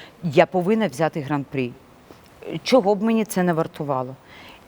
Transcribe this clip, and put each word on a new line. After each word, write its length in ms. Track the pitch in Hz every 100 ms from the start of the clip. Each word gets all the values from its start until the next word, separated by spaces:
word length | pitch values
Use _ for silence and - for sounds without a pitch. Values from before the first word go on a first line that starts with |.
| - -
я 240 | 170 139 165
повинна 400 | 185 175 220 202
взяти 340 | 127 156 165
гран-прі, 520 | 135 147 135 139 123 127 - - - - - - - 165
чого 320 | - 254 190
б 80 | 208
мені 220 | 220 226
це 180 | 208 -
не 100 | 180
вартувало. 600 | 160 160 - 147 135 127 131 - - - -